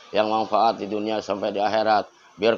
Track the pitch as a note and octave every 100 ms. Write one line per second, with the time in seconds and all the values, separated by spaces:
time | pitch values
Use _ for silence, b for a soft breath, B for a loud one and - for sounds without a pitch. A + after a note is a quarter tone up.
0 | - G2 G#2+ A2 G#2 G#2 A2+ G2+ G2+ G#2+
1 | G#2+ A2 - G2 G#2+ G2 G#2 G#2+ A2 G#2+
2 | F#2 b b - A2